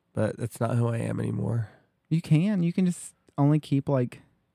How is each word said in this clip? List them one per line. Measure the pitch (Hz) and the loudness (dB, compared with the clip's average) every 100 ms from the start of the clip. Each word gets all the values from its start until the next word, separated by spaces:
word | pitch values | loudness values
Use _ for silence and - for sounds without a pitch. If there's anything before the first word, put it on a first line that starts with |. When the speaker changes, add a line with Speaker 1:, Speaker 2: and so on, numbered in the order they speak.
| _ | _
Speaker 1:
but | - 107 - | -2 -2 -2
that's | 113 - | -6 -4
not | 117 117 | -2 0
who | 117 | 0
I | 117 | -2
am | 110 113 | -4 -4
anymore. | 110 113 113 113 110 - _ _ _ | -4 -4 -2 -2 -4 -12 _ _ _
Speaker 2:
You | 160 | -4
can. | - 151 196 202 | 2 2 4 0
You | 170 | 0
can | 175 180 | 0 0
just | 170 - - _ - | -2 -10 -20 _ 2
only | 143 151 | 4 4
keep, | - 139 135 | 2 0 2
like, | 139 123 - - _ _ | 0 0 -6 -20 _ _